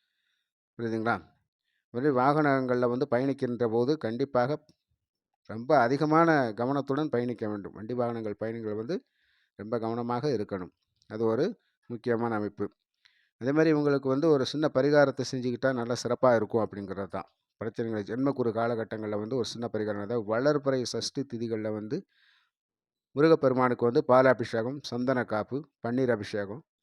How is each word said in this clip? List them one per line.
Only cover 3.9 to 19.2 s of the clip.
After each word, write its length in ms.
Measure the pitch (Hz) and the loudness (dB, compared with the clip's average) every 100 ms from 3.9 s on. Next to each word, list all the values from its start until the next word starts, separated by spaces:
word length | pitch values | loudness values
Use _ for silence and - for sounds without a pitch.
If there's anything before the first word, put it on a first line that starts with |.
| 156 | 0
கண்டிப்பாக 680 | 110 120 135 123 123 147 _ _ _ _ _ _ _ _ - | -2 -4 -2 0 0 -2 _ _ _ _ _ _ _ _ -12
ரொம்ப 320 | 107 127 147 | -8 2 4
அதிகமான 720 | 117 139 151 160 170 156 120 | 4 2 4 4 6 4 2
கவனத்துடன் 560 | 104 123 143 131 139 151 | 0 -2 -2 -2 -2 0
பயணிக்க 400 | 120 123 113 107 | -2 -2 -4 -4
வேண்டும். 240 | 104 87 | -6 -8
வண்டி 220 | - 110 | -12 -8
வாகனங்கள் 400 | 123 120 117 107 104 | -4 -4 -4 -8 -6
பயணங்கள் 360 | 110 117 107 | -8 -6 -6
வந்து 300 | 104 117 202 _ _ _ _ _ | -8 -6 -8 _ _ _ _ _
ரொம்ப 240 | - 104 120 | -14 -6 -4
கவனமாக 500 | 113 117 120 120 151 | -4 -4 -2 -2 -2
இருக்கணும். 420 | 113 101 98 87 _ _ _ - | -2 -4 -8 -10 _ _ _ -14
அது 180 | 110 | -2
ஒரு 340 | 113 113 185 220 _ _ - | 0 2 -2 -4 _ _ -14
முக்கியமான 480 | 120 123 113 117 | -8 -2 -2 0
அமைப்பு. 380 | 107 104 101 101 _ _ _ _ _ _ - | -2 -4 -6 -10 _ _ _ _ _ _ -8
அதே 140 | 120 | -2
மாதிரி 200 | 151 160 | 2 4
இவங்களுக்கு 360 | 151 147 139 135 | 4 2 0 0
வந்து 200 | 135 165 | 2 4
ஒரு 180 | 143 123 | 4 2
சின்ன 240 | 147 151 | -2 0
பரிகாரத்தை 460 | 131 139 147 139 131 123 | 2 4 6 4 2 -6
செஞ்சுக்கிட்டா 420 | 131 123 120 135 | -4 -4 -2 -2
நல்லா 200 | 127 117 120 | -2 -4 -4
சிறப்பா 340 | 120 120 127 117 | -2 2 4 4
இருக்கும் 260 | 104 113 | 2 -2
அப்படிங்கிறது 460 | 104 101 98 95 95 | -2 -6 -10 -10 -8
தான். 240 | 95 - _ _ - | -10 -12 _ _ -10
பிரச்சனைகளை 380 | 110 107 117 107 | -10 -6 -4 -4
ஜென்மக்குரு 480 | 101 117 139 139 117 | -6 -2 -2 0 -2
காலகட்டங்கள்ல 640 | 107 117 113 107 110 107 | 0 -2 -2 -4 -6 -6
வந்து 180 | 104 | -6